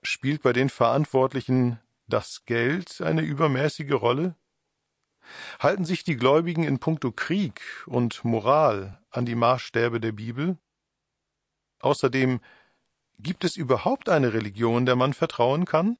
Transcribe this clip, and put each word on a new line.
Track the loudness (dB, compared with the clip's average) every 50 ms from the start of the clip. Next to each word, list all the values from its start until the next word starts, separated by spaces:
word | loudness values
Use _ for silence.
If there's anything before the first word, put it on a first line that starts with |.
Spielt | _ -8 -8 -4 -2 -4 -4 2
bei | 2 2 2
den | 4 0 0
Verantwortlichen | 2 2 2 2 4 2 0 2 2 2 2 2 0 -4 -2 0 2 2 2 2 -2 -6 _ _ _ _ _ -2
das | -2 -2 -2 -2 -16 -18 _
Geld | -2 0 0 2 0 0 -2 -6 -10 -12 -6
eine | -2 0 0 0
übermäßige | 0 -2 -2 0 0 0 2 2 0 -2 -2 -4 -4 -2
Rolle? | -2 0 2 2 2 2 -2 -4 -4 _ _ _ _ _ _ _ _ _ _ _ _ _ _ _ _ _ _ -20 -20 -18 -16 -16 -10 0
Halten | 0 0 2 0 -2
sich | -4 -4 -4 -2
die | -4 -2
Gläubigen | 2 2 4 4 4 2 2 -2 0 0
in | 0 -2 -2
puncto | 0 -2 -2 -2 -2 -6
Krieg | -4 -4 -4 -2 -2 -2 -2 -4 -6 -10 -16 -16 -16 -16 -12
und | -4 -2 0 0 0 -2 -4 -2
Moral | -2 -2 0 2 2 4 4 4 4 2 0 -4 -8 -14 -18 _ _
an | -6 -4 -4
die | -2 0
Maßstäbe | 2 4 4 4 2 0 -4 0 0 0 0 0 -2
der | -4 -4
Bibel? | -6 -6 -10 -10 -6 -4 -4 -4 -4 -6 _ _ _ _ _ _ _ _ _ _ _ _ _ _ _ _ _ _ _ _ _ _ _ _
Außerdem, | 0 0 0 2 0 0 2 2 2 2 0 -2 _ -12 -20 _ _ _ _ _ _ _ _ _ _ _ _ _
gibt | -8 -8 -6 _ -4
es | -4 -4
überhaupt | -4 -2 0 0 0 0 -2 -2 -2 0 2
eine | 2 4 2 2
Religion, | 0 -2 -4 -4 -4 -2 0 2 2 2 2
der | 2 2
man | 2 2 0
vertrauen | 0 -2 -2 -4 0 0 2 2 2 0 0
kann? | 2 2 0 2 0 -2 -4